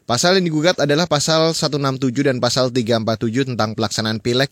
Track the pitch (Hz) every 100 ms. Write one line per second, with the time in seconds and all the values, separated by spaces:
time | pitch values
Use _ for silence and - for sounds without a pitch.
0 | - 120 175 190 175 156 160 185 147 143
1 | 175 147 139 160 160 160 156 143 139 131
2 | 131 120 143 123 120 135 127 123 113 113
3 | 110 113 120 113 131 120 110 107 110 -
4 | 110 110 120 120 135